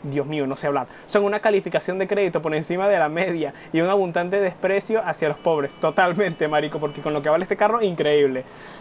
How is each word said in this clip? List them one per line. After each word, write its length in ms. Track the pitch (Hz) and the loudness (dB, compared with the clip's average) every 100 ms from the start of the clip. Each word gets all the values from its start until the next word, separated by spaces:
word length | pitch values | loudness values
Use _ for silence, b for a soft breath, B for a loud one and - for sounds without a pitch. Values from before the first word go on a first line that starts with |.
Dios 240 | 147 139 139 | -4 -4 -2
mío, 180 | 151 135 | -2 -2
no 120 | 135 | -2
sé 100 | 151 | -2
hablar. 200 | 143 127 B B | -2 -4 B B
Son 160 | 208 | 0
una 160 | 202 208 | 2 2
calificación 580 | 220 202 180 165 - 185 | 2 2 0 -2 -2 -4
de 80 | 190 | -2
crédito 360 | 202 190 170 | 0 0 0
por 120 | 160 | -2
encima 360 | 156 156 175 196 | -2 -2 0 2
de 100 | 190 | 2
la 80 | 151 | 2
media 460 | 160 185 170 147 B B | 0 -2 -2 -4 B B
y 80 | 160 | 0
un 100 | 175 | 2
abundante 520 | 202 185 170 175 196 | 2 2 0 0 0
desprecio 600 | 196 175 185 196 - 220 185 | 0 0 0 0 0 -2 -2
hacia 240 | 156 156 | -2 -2
los 80 | 147 | 0
pobres. 400 | 175 160 139 - | 0 0 -2 -2
Totalmente, 720 | 160 156 180 175 196 160 156 | 0 2 2 2 -2 0 0
marico, 280 | 151 151 151 | 0 0 -4
porque 220 | 151 147 | -6 -4
con 140 | 151 | -4
lo 80 | 151 | -2
que 80 | 147 | 2
vale 140 | 160 | 0
este 120 | 185 196 | 0 0
carro, 260 | 208 233 | 2 2
increíble. 600 | 214 165 147 147 143 127 131 B B B | 0 0 2 4 4 0 -8 B B B